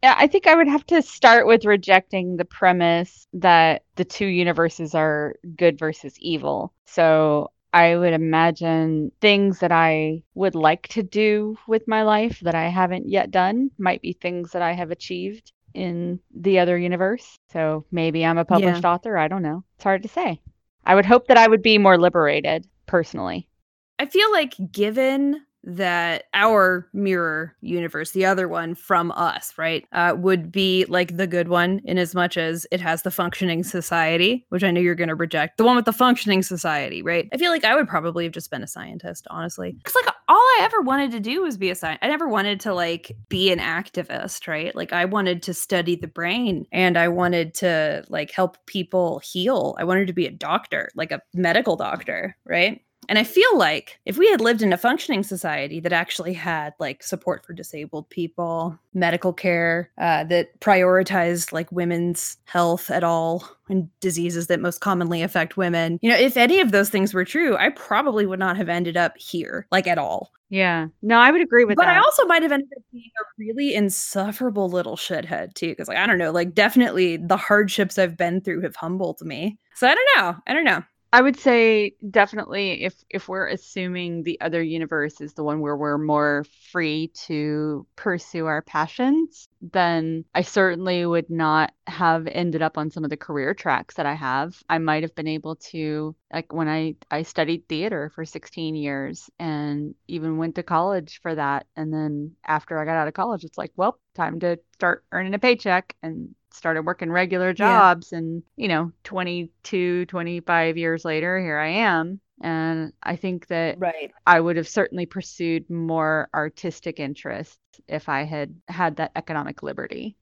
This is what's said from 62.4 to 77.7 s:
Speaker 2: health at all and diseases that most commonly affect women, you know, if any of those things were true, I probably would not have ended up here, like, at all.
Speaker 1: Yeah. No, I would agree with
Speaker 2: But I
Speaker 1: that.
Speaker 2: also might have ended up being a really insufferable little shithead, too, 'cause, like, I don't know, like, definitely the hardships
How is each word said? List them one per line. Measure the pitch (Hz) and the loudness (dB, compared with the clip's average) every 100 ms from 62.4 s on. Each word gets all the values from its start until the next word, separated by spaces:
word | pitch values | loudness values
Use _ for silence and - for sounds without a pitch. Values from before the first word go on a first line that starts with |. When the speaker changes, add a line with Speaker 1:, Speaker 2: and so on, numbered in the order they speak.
Speaker 2:
health | _ 175 170 175 - | _ 0 2 0 -2
at | 160 | -2
all | 170 165 165 170 - _ _ | 0 0 -2 -4 -8 _ _
and | 190 165 _ | -4 -4 _
diseases | 185 170 175 170 170 | -6 -4 -4 -4 -2
that | 175 | -2
most | 175 170 | -2 -4
commonly | 202 185 170 170 | -2 0 0 -2
affect | 170 180 160 - | -2 -2 -4 -2
women, | 180 170 165 170 | -2 0 -2 -2
you | 226 | 2
know, | 233 | 4
if | 262 254 | 4 4
any | 240 381 | 4 4
of | 262 | 4
those | 196 202 | 4 2
things | 202 190 | 0 0
were | 185 | 0
true, | 180 302 330 214 | -2 0 0 2
I | 208 | 0
probably | 285 - 208 294 214 208 | -2 -2 0 0 0 -2
would | 185 | -2
not | 190 180 | -2 -2
have | 175 | -2
ended | 175 175 170 | -2 -2 0
up | 165 - | -2 -2
here, | - 170 - 85 - | -10 -8 -6 -10 -2
like, | 185 185 | -2 0
at | 170 | -2
all. | 113 87 196 _ _ | -2 -6 -8 _ _
Speaker 1:
Yeah. | 190 185 170 160 _ | 0 0 0 -4 _
No, | 208 233 | 4 8
I | 247 | 8
would | 339 | 6
agree | 339 240 | 4 4
with | 233 208 | 6 4
Speaker 2:
But | 359 | 4
I | |
Speaker 1:
that. | 359 | 6
Speaker 2:
also | 494 587 466 | 4 4 4
might | 339 | 4
have | 320 | 4
ended | 277 277 269 | 0 -4 -14
up | _ | _
being | 240 233 - | -20 -16 -14
a | 214 - | -14 -12
really | 214 226 285 | -8 -4 -2
insufferable | 214 202 185 - 196 196 208 254 202 190 | 0 0 -2 -6 -4 -4 -4 -4 -2 -2
little | 180 170 131 | -2 -4 -8
shithead, | - 165 170 170 87 | -6 -6 -6 -8 -8
too, | - 170 | -8 -8
'cause, | - - | -6 -6
like, | - | -2
I | 202 | 2
don't | 185 | 2
know, | 165 | 0
like, | 170 175 | 0 0
definitely | 165 208 254 240 160 180 165 | 2 4 4 2 2 0 0
the | 170 190 | -2 -2
hardships | - 208 202 | 2 2 2